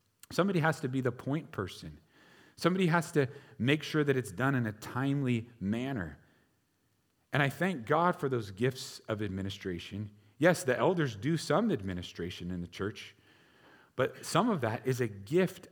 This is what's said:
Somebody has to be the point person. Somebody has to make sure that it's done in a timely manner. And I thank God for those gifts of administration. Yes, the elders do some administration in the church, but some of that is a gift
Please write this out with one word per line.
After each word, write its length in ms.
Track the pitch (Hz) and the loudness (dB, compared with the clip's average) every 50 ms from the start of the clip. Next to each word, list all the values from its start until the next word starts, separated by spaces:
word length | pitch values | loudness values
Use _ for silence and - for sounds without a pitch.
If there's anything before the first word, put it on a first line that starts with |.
| _ _ _ _ - _ | _ _ _ _ -20 _
Somebody 300 | - - 170 202 190 170 | 0 2 2 4 4 4
has 200 | 147 160 156 - | 4 4 2 2
to 80 | - 127 | -2 -2
be 120 | 131 135 | -2 0
the 120 | 127 123 | 0 0
point 380 | 120 - - 131 139 165 143 - | -2 -2 -4 -2 -2 -2 -4 -6
person. 480 | - - 98 87 - - - 80 76 76 _ _ _ _ - - - - - - _ | -6 -4 -4 -4 -6 -12 -14 -14 -16 -16 _ _ _ _ -20 -20 -20 -20 -20 -20 _
Somebody 300 | - - 170 180 185 185 | 0 2 2 4 4 4
has 240 | 165 165 175 165 - | 4 4 4 2 2
to 140 | - 156 135 123 - - - - - - | 2 2 2 2 -2 -12 -20 -20 -8 -2
make 240 | 107 131 147 156 | 2 2 2 2
sure 220 | - - - 156 147 | 2 0 0 2 4
that 120 | 143 135 | 4 2
it's 140 | 131 123 - | 2 0 -4
done 240 | 90 87 127 135 139 | -4 0 0 2 2
in 120 | 127 117 | 2 0
a 60 | 110 | -2
timely 760 | 104 - - - - 123 135 139 139 143 139 123 123 113 107 - - - | -4 -8 -12 -6 -4 -2 0 0 0 0 2 2 0 0 -2 -6 -10 -4
manner. 600 | 92 98 110 117 127 135 139 113 87 78 69 - _ _ _ _ _ _ _ _ _ _ _ _ _ _ _ _ _ _ _ _ _ _ | -2 -2 -2 -2 -2 -4 -4 -4 -6 -6 -10 -14 _ _ _ _ _ _ _ _ _ _ _ _ _ _ _ _ _ _ _ _ _ _
And 100 | - 139 | 0 2
I 60 | 143 135 | 2 2
thank 380 | 131 - 170 185 185 131 110 | 0 0 -2 -2 -2 -4 0
God 280 | - 147 160 170 180 175 | 2 2 4 4 2 2
for 140 | - - 135 | 0 -2 -2
those 220 | 127 120 107 98 | -2 -2 -4 -6
gifts 500 | 98 92 120 135 131 - - - - - - - | -2 0 0 0 0 -2 -10 -12 -14 -16 -4 -4
of 140 | 110 104 | -2 -2
administration. 880 | 107 98 95 95 98 98 98 - - 95 87 85 - - 98 101 107 104 - - _ - _ _ | -2 -4 -2 -4 -4 -6 -6 -6 -6 -6 -6 -6 -8 -8 -8 -8 -8 -8 -10 -18 _ -20 _ _
Yes, 240 | 143 180 165 - | 4 4 4 4
the 160 | - 127 123 - | 2 0 2 4
elders 380 | - 160 190 170 151 131 107 | 4 2 4 4 2 0 -2
do 200 | 98 95 143 170 | -2 -2 -2 0
some 360 | 147 - - 147 175 233 226 | 0 0 2 2 2 4 2
administration 800 | 170 110 95 98 90 87 87 - - - 85 90 95 - 90 87 | 0 -2 -2 -4 -4 -4 -6 -8 -8 -8 -8 -8 -6 -8 -6 -6
in 100 | 90 87 | -4 -6
the 80 | 87 85 | -6 -8
church, 480 | - - 98 104 110 - - - - _ _ _ - _ _ _ _ _ - - - - - _ _ | -6 -4 -4 -4 -4 -8 -14 -18 -20 _ _ _ -20 _ _ _ _ _ -20 -20 -20 -20 -20 _ _
but 280 | - 131 - - - - | -2 -2 -2 -2 -8 -10
some 240 | - - 160 208 247 | 2 4 4 4 4
of 100 | 214 156 | 2 2
that 200 | 117 110 110 120 - | 0 0 -2 0 0
is 160 | 127 131 120 | -2 0 0
a 80 | 127 107 | -2 -4
gift 600 | 101 101 98 98 147 180 190 - - - - - | -4 -10 -6 0 2 2 2 2 0 -6 -16 -8